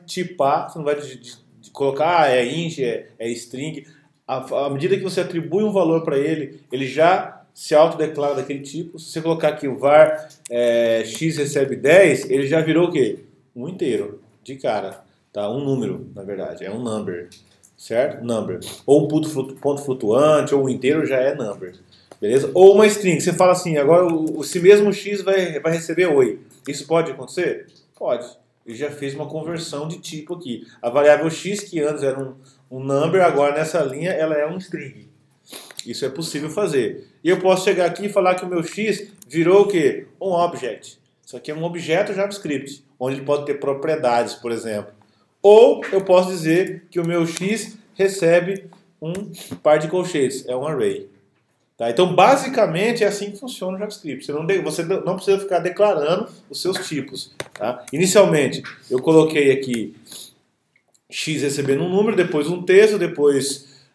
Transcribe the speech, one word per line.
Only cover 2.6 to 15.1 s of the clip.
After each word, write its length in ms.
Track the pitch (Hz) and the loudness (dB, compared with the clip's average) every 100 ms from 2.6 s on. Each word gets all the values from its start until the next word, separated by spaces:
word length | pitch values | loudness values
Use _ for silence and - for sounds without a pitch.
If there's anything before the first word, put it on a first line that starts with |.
| 165 147 | -6 -4
é, 300 | 120 110 - - | -4 -4 -10 -10
é 120 | 117 | -8
string. 560 | 117 - 131 156 139 - _ _ _ - | -8 -10 -10 -10 -12 -16 _ _ _ -10
À, 380 | 127 - 123 143 | -8 -4 -4 -4
à 40 | |
medida 260 | 139 175 190 | -2 -2 -2
que 60 | |
você 200 | 185 185 | -2 -4
atribui 420 | - 165 160 185 | -4 -4 -4 -2
um 80 | 214 | 0
valor 300 | 190 165 165 | 2 2 2
pra 160 | 160 139 | 0 0
ele, 440 | 143 156 131 - _ | 0 -2 -6 -12 _
ele 160 | 131 135 | -6 -4
já 560 | 147 165 196 - - _ | 2 4 4 0 -14 _
se 200 | - - | -16 2
autodeclara 600 | 151 165 156 156 147 143 | 4 4 2 -4 -2 -4
daquele 260 | 135 131 139 | -4 -6 -10
tipo. 380 | - 156 170 - | -10 -12 -12 -14
Se 140 | - | -12
você 100 | 160 | -6
colocar 260 | 160 160 151 | -2 0 0
aqui 180 | 151 139 | -2 -4
o 120 | 113 | -2
var, 500 | 139 151 156 - - - - | 4 6 4 2 -10 -18 -6
é, 540 | 120 120 117 117 113 | 0 2 2 2 0
x 340 | 110 - 160 143 | -2 -4 -4 -2
recebe 360 | 143 143 135 | -2 -2 -2
dez, 540 | 120 131 180 185 127 - | 0 6 8 6 4 0
ele 180 | 135 139 | -2 0
já 140 | 160 | 0
virou 280 | 160 156 175 | 2 2 2
o 40 | |
quê? 320 | 151 110 - - _ _ 120 | 2 0 -2 -14 _ _ -14
Um 100 | 143 | -12
inteiro, 540 | 190 147 104 104 - _ _ | -6 -2 -2 -4 -12 _ _
de 120 | - 135 | -20 -8
cara. 460 | 131 107 95 - _ | -4 -4 -6 -12 _